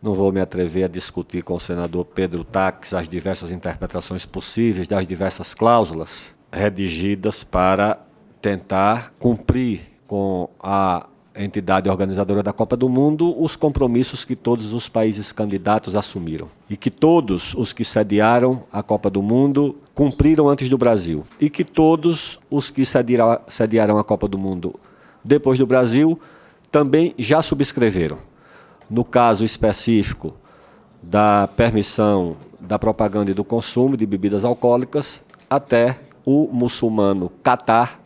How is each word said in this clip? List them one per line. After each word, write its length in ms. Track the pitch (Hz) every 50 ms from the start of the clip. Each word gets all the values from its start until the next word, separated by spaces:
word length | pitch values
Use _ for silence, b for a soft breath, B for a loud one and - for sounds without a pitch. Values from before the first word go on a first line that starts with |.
| -
não 120 | 107 101
vou 180 | 95 98 98 95
me 80 | 95
atrever 440 | 92 87 - 90 90 85 78 92 95
a 40 | 92
discutir 540 | 82 87 - - - - 90 _ - 90 87
com 120 | - 90
o 60 | 87
senador 460 | - - 90 87 87 85 82 90 87
Pedro 360 | - _ - 95 90 85 85 82
Taques 500 | - - 95 95 95 92 - - - -
as 120 | 90 85
diversas 440 | 78 85 90 76 98 95 - - 85
interpretações 720 | 87 90 - 90 80 78 - 85 - 90 87 - 95 92 -
possíveis 640 | - - 92 - - - - 117 117 107 90 90 -
das 180 | 104 98 95
diversas 460 | 85 92 82 95 95 - - 85 - -
cláusulas 800 | - 110 117 120 117 110 87 82 80 80 - - - - - _ _ _ _
redigidas 920 | - 87 98 104 98 90 98 92 82 80 90 98 101 98 95 107 104 - -
para 580 | - - 92 90 92 95 95 101 107 104 - - _ _ _ _ _ _ _
tentar 720 | - 107 101 92 90 _ 98 95 98 101 110 120 117 - _ _
cumprir 600 | - 127 120 110 - - 117 123 131 123 107 87 80 - _ _ _
com 420 | _ 104 101 98 98 95 90 87 - _ _ -
a 440 | 95 98 98 98 95 90 85 - - _ _ _ _ _
entidade 520 | - 101 98 - 104 95 87 95 95 92 98
organizadora 540 | 95 92 98 95 95 92 101 92 101 101 101
da 100 | 101 101
Copa 240 | - 113 - -
do 120 | 120 127 131
Mundo 460 | 127 127 139 147 151 151 170 170 165 117 160
os 140 | 156 -
compromissos 680 | - - 151 139 - 143 123 120 120 131 - - 131 -
que 120 | - 127
todos 360 | - - - 120 120 110 104 107
os 140 | 120 110 -
países 440 | _ 117 110 110 107 101 104 - -
candidatos 600 | - 110 104 98 98 87 101 104 110 - - 92
assumiram 540 | 104 101 - - 101 87 80 80 78 80 78 - _ _ _
e 100 | 104 -
que 120 | - 135
todos 640 | - - - 156 165 170 147 107 95 87 - - -
os 180 | - 123 - -
que 120 | - 117
sediaram 800 | - - 110 107 101 104 104 107 110 120 123 120 127 131 127 - - -
a 100 | 104 101
Copa 260 | - 110 104 - 101
do 140 | 95 98 98
Mundo 540 | 104 113 127 135 143 139 139 147 143 - - - _ _
cumpriram 540 | - 147 143 131 - 139 151 160 151 151 143
antes 200 | 143 135 135 127
do 80 | 131
Brasil 480 | 131 120 120 113 104 90 85 82 76 73 - - -
e 100 | 143 151
que 160 | 147 - 175
todos 720 | - - - 160 156 165 160 147 170 170 151 - - - - _ _
os 200 | - 143 135 -
que 140 | - - 135
sediara-, 560 | - - 131 123 117 123 117 117 113 117 - - -
sediaram 500 | - - 117 110 107 113 107 104 107 107
a 60 | 104
Copa 240 | - 107 98 - 104
do 100 | 98 98
Mundo 400 | 95 95 95 90 85 92 - - b b b b b b b b b
depois 360 | 107 143 147 143 131 131 127
do 80 | 135
Brasil 520 | 117 127 131 127 120 113 131 151 160 165 170 B B B B B B B B B _ -
também 420 | 151 147 139 131 156 165 175 - -
já 240 | 120 101 139 156 160
subscreveram. 760 | - - 139 143 - - - 120 110 98 92 85 78 71 80 - - _ b b b b b b b b b b _
No 160 | 107 117 123
caso 400 | - - 127 120 117 110 95 110
específico 880 | 110 - - - 110 98 - - - 117 107 98 - - - - 82 - - b b b b b b b b b b b _
da 480 | - 85 87 104 104 104 104 104 101 98 -
permissão 840 | - 117 117 110 107 101 - - - 110 104 104 98 90 87 80 73 - - - -
da 180 | - 90 104
propaganda 540 | 104 - 110 107 - 110 104 98 107 104 98
e 40 | 98
do 100 | 95 104
consumo 520 | - - 117 110 - - 123 127 135 139
de 80 | 120 110
bebidas 400 | 101 98 98 92 101 101 101 98
alcoólicas, 800 | 120 120 117 - 120 120 123 127 123 - 147 139 - - - - _ _ _ _ _
até 520 | 131 139 139 - - - - 123 131 - - - _ _ _
o 240 | - 135 143 156 156
muçulmano 800 | - 123 120 120 - - - 117 110 107 101 98 98 98 90 87 - -
Catar 600 | _ - 123 123 - - 113 113 120 120 - - _